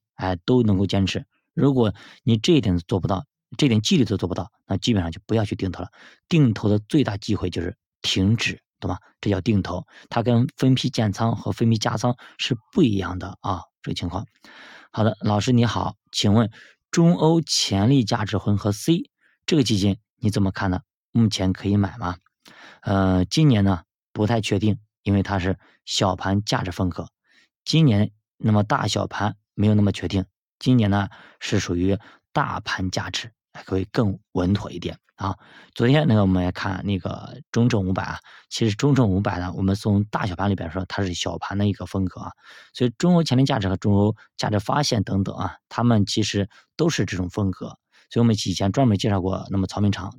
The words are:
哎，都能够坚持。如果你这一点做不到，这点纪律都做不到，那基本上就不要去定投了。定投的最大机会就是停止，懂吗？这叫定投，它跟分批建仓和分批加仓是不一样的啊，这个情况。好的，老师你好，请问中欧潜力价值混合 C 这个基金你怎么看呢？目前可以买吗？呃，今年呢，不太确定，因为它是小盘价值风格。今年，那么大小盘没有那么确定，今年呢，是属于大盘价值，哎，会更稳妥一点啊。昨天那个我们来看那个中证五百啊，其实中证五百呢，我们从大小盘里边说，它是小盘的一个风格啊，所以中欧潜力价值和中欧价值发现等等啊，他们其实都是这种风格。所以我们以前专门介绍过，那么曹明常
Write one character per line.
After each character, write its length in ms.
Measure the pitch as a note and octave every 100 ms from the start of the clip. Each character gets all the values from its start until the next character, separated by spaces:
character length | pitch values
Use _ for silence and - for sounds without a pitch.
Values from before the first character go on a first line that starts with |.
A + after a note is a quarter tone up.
| _ -
哎， 200 | F#2 F2+ -
都 180 | B2+
能 140 | A2 F#2+
够 80 | G2
坚 200 | G2 F#2+
持。 200 | - - _ _
如 200 | - C3+
果 200 | C3 G#2+ - - -
你 140 | - A2+
这 160 | C#3+
一 80 | D#3
点 160 | G2 F2
做 200 | - G2
不 80 | -
到， 180 | F#2 - _ - -
这 100 | D3
点 140 | G#2+
纪 160 | - F#3
律 80 | A2+
都 120 | F#2+
做 100 | F2
不 60 |
到， 180 | F2+ F2+ _ -
那 120 | F#2+
基 160 | -
本 100 | G#2
上 80 | E2
就 80 | - -
不 100 | A2
要 100 | G#2+
去 100 | G#2+
定 160 | F#2+
投 120 | E2+
了。 60 | F2 _ - _ -
定 260 | E3 C3
投 160 | G#2 G#2
的 100 | G#2
最 240 | - D#3
大 140 | A#2 G2+
机 180 | - G2+
会 140 | F2
就 120 | E2+
是 140 | E2+ - _ _
停 340 | - - F#2+ A#2
止， 260 | - F2+ _ -
懂 100 | F#2+
吗？ 80 | E2+ _ -
这 80 | -
叫 100 | F#2
定 200 | A#2 G#2
投， 240 | F2 F2+ - - -
它 140 | -
跟 240 | A#2+ A#2 B2+ -
分 160 | C3+
批 160 | B2+ B2+
建 220 | - G#2+
仓 240 | - A2+ A2
和 160 | G#2+
分 180 | G#2 A#2
批 80 | A2+
加 180 | A#2+ A2+
仓 200 | B2 B2 - -
是 180 | - A#2+ _
不 100 | -
一 160 | C3+ G2
样 220 | F2+ F2+
的 180 | F#2+ -
啊， 200 | F#2+ F2+ - _
这 80 | -
个 40 | F2+
情 140 | F2+
况。 160 | F#2 G#2+ _ - - - - -
好 120 | -
的， 120 | A2 -
老 180 | A2 G#2
师 120 | B2+
你 140 | A#2+ A#2
好， 300 | F#2 F2 - _
请 220 | - G#2+
问 160 | G#2+ G#2+ - - _ -
中 260 | - E3+ F3
欧 260 | D#3+ E3
潜 480 | - - - G2 A2
力 140 | C#3
价 220 | G#2+ A2 G#2
值 140 | G2+
混 180 | - G2+
合 140 | G#2
C 400 | G2+ - E3+ - _ _ _ -
这 100 | D#3+
个 80 |
基 140 | A#2 G#2
金 200 | G2+ F#2+ _ -
你 120 | A2
怎 100 | G2+
么 100 | F#2+
看 200 | - G2
呢？ 100 | F2+ - _ _
目 160 | A#2 A2
前 260 | - F#2+
可 140 | F2+ G2
以 100 | G#2
买 200 | G2 -
吗？ 200 | F2+ F2 _ _ - - - -
呃， 440 | - F#2+ F#2+ F#2 F2+
今 220 | - D3+
年 160 | A2
呢， 200 | G2 F#2 - _ _
不 140 | - G#2+
太 160 | A#2
确 160 | G#2 G2+
定， 220 | G#2+ F#2+ _ _
因 100 | G#2
为 80 | G2+
它 160 | F#2 G2
是 220 | F2+ F2+ _ _ -
小 300 | - G2 F2+
盘 280 | F#2+ G2+
价 200 | G#2+ B2+
值 80 | F#2+
风 180 | F2 F#2
格。 200 | F2 F2 _ _ _ _ _
今 220 | - D#3+ D3+
年， 260 | G#2 G#2+ _ _ -
那 140 | A2
么 120 | G#2
大 240 | G2+ C#3 G#2+
小 180 | G2+ F#2+
盘 300 | - G#2 - _
没 140 | - G#2
有 80 | G#2+
那 60 |
么 100 | G2+
确 160 | - F2+
定， 180 | G2 F#2 _ _ -
今 160 | C3 B2+
年 120 | G#2
呢， 200 | G2+ G2 - - -
是 200 | - G#2
属 160 | - F2
于 220 | F#2+ G2 - _ _
大 280 | - G2 F2
盘 280 | - - F#2
价 200 | - F#2
值， 220 | - - _ _
哎， 100 | - -
会 180 | F#2+ F#2
更 340 | - G#2 - _
稳 220 | F#2+ F2+
妥 180 | G2+ -
一 80 | F2
点 180 | F2 D#2+ _ -
啊。 220 | F#2+ - - - - -
昨 120 | A#2+
天 200 | D3 C#3+
那 80 | G#2+
个 60 |
我 40 | F#2+
们 180 | F#2
来 80 | F2+
看 340 | - G2+ F#2 G2+
那 120 | F#2+
个 400 | F#2+ G2+ - - -
中 160 | A#2 A#2+
证 160 | A2+
五 80 | F#2
百 120 | F#2
啊， 160 | - - - - -
其 200 | - A#2
实 60 | G2+
中 200 | D3 C3+
证 140 | A2
五 100 | F#2
百 200 | G2+ F2+
呢， 120 | F2+ -
我 60 |
们 140 | G2 G2
从 280 | A2 G2+ G#2+
大 200 | D#3 A2+
小 100 | F2
盘 140 | G2+
里 60 | F#2
边 160 | F2
说， 140 | F2 F#2
它 180 | -
是 100 | F#2+
小 240 | F2 F2+ E2+
盘 200 | - G2
的 100 | G#2
一 60 |
个 120 | F#2 F2+
风 200 | G2 F#2
格 160 | -
啊， 100 | G2+ - - - -
所 140 | - B2
以 60 | -
中 180 | F3 F3
欧 80 |
潜 140 | D#3+ B2+
力 60 |
价 160 | C3+ B2
值 80 | F#2+
和 80 | F#2+
中 160 | A2
欧 220 | G2+ G#2 G#2+ _ -
价 120 | A2
值 100 | G#2+
发 220 | A2+ C#3
现 200 | D3 A2+
等 200 | F#2+ G2
等 120 | F#2+ -
啊， 220 | F#2+ - -
他 140 | -
们 220 | A#2+ A2+ G2
其 180 | -
实 260 | G#2 G#2 G2 _ _ -
都 120 | D#3+
是 160 | - G2+
这 120 | F2
种 120 | F2+
风 220 | - G2
格。 260 | - - - _ _ _
所 100 | A2+
以 20 |
我 40 | A#2
们 100 | G#2+
以 180 | -
前 180 | F2 G2
专 160 | - B2
门 80 | G2
介 140 | A2
绍 120 | G2
过， 260 | F#2 F#2 -
那 80 | G2
么 80 | F#2+
曹 160 | -
明 100 | G2+
常 240 | F#2+ -